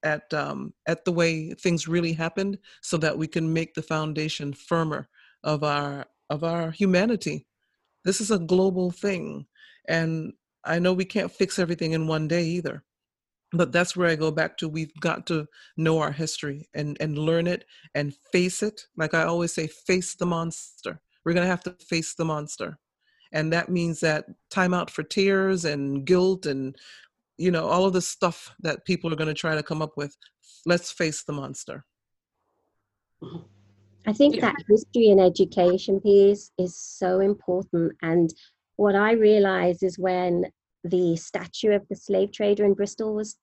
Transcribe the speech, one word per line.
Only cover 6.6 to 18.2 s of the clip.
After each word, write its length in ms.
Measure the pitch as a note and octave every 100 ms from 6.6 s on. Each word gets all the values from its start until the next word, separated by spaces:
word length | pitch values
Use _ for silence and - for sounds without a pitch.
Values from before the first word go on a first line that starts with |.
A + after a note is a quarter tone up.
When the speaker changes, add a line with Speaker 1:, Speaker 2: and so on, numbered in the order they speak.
| E3
Speaker 1:
humanity. 760 | D#3+ G3 F3+ A3 A3 D#3+ D3+ - _ _ _ _ _
This 160 | F3 G3
is 120 | G#3
a 60 | G#3
global 520 | E3 F3+ F#3+ F3+ F3+
thing. 560 | E3+ G3+ F#3 D3+ C#3+ C#3+ _ - _ -
And 440 | E3 E3 D#3+ D#3 - _ _
I 160 | - E3
know 120 | F3
we 120 | F#3
can't 260 | F#3+ A3 F3
fix 280 | - F#3 -
everything 320 | F3 E3+ D#3+
in 160 | D#3+ D#3+
one 180 | D#3 D#3
day 180 | E3+
either. 380 | E3 F3 E3 - _ _ _ _ _ _ _
But 180 | E3+ E3+
that's 240 | F3 F3 F3+
where 120 | F3
I 80 | D#3
go 160 | D#3+
back 260 | D3+ D#3+ -
to: 100 | D#3+
we've 240 | D#3 D#3 -
got 260 | E3 - -
to 180 | E3 D3+ _ - -
know 220 | D#3+ D#3+
our 120 | D3+
history 580 | C#3+ D#3+ - D3 C#3+ D#3+
and, 220 | D3+ D3 D3
and 160 | D#3 D3
learn 300 | D#3 E3 E3+
it 180 | F3 - - -
and 180 | - D3 C#3